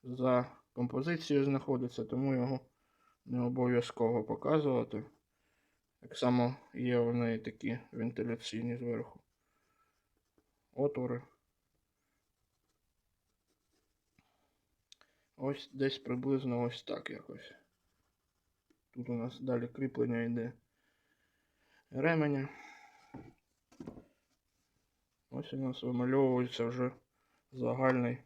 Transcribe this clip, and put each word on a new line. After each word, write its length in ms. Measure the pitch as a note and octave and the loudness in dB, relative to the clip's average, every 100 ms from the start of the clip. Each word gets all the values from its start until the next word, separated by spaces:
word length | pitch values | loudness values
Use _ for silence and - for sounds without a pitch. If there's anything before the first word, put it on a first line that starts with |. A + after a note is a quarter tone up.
за 480 | B2+ B2+ B2+ B2 B2 - _ | -8 0 4 4 2 -8 _
композицією 720 | - B2 C3 D3 E3+ - C#3+ C#3 | -4 -2 0 0 -2 2 4 4
знаходиться, 600 | C3+ - B2+ B2 - G#2+ | 2 2 0 0 -4 -4
тому 280 | B2+ C3+ | 0 2
його 260 | C3 B2 B2+ - _ _ _ _ _ - | 2 0 -2 -6 _ _ _ _ _ -4
не 160 | B2 | 0
обов'язково 840 | B2 B2+ B2 A#2+ A#2+ - A2+ A#2+ | 0 2 4 4 2 0 2 2
показувати. 800 | A2 A2 C3+ D#3 C#3+ B2 A#2 A2 - _ _ _ _ _ _ _ _ _ | 0 -2 2 2 4 2 0 -6 -8 _ _ _ _ _ _ _ _ _
Так 180 | A#2+ - | -18 -2
само 380 | B2+ B2 B2 C3 - | 2 4 4 0 -12
є 260 | - B2 A#2+ | -4 2 2
в 140 | A#2 | 4
неї 260 | A#2+ A#2 A2+ | 2 0 0
такі 400 | A2 - - A#2+ - | -6 -6 -4 -4 -8
вентиляційні 880 | - A#2 A#2 A#2 A2+ - A2 A#2+ A#2+ | -6 -4 -4 -4 -4 -6 -6 -4 -4
зверху 420 | A#2+ A#2 A#2 - _ _ _ _ _ _ _ _ _ _ _ _ _ _ _ | -4 -6 -6 -14 _ _ _ _ _ _ _ _ _ _ _ _ _ _ _
отвори. 480 | - C#3+ C#3+ B2 A#2+ - _ _ _ _ _ _ _ _ _ _ _ _ _ _ _ _ _ _ _ _ _ _ _ _ _ _ _ _ _ _ _ _ _ _ _ _ - _ _ _ - | 0 0 0 -4 -4 -8 _ _ _ _ _ _ _ _ _ _ _ _ _ _ _ _ _ _ _ _ _ _ _ _ _ _ _ _ _ _ _ _ _ _ _ _ -20 _ _ _ -6
Ось 340 | C3+ C3+ - | -4 -4 -8
десь 240 | C3+ C3+ C3+ | 0 0 0
приблизно 640 | - B2+ C3 C3+ C3 A#2+ | -4 -2 0 0 2 0
ось 220 | A#2+ - | 0 -2
так 260 | - - - | -8 -6 -6
якось. 440 | - - - - - _ _ _ _ _ _ _ _ _ _ _ _ _ | -12 -12 -16 -16 -20 _ _ _ _ _ _ _ _ _ _ _ _ _
Тут 160 | - B2 | -10 -4
у 40 | |
нас 260 | A#2+ A#2+ - | -4 -4 -6
далі 280 | C3 A#2+ A#2+ | -2 -2 -2
кріплення 560 | - C3+ C3 A#2+ A#2 | -4 -4 0 0 2
йде 300 | A#2 A#2+ A#2 - _ _ _ _ _ _ _ _ _ _ _ _ _ | 0 -2 -4 -8 _ _ _ _ _ _ _ _ _ _ _ _ _
ременя. 580 | C3 D#3 E3 D3 C#3 C#3 - - - - _ - - - _ _ _ _ - - - - _ _ _ _ _ _ _ _ _ _ _ _ | 0 2 4 2 0 -4 -10 -20 -20 -20 _ -20 -18 -18 _ _ _ _ -16 -14 -14 -20 _ _ _ _ _ _ _ _ _ _ _ _
Ось 240 | B2+ D3 | -10 -8
у 40 | C3+ | -4
нас 260 | C3 B2+ | -4 -4
вимальовується 840 | B2 B2 B2 C3+ C3+ B2 B2 - A#2 | -4 0 2 4 6 4 0 -2 -2
вже 260 | B2+ B2+ B2+ _ _ _ _ _ | 0 -4 -4 _ _ _ _ _
загальний 680 | C3 A#2+ B2+ C3 C3 A#2+ B2 | -4 -2 4 4 4 2 -2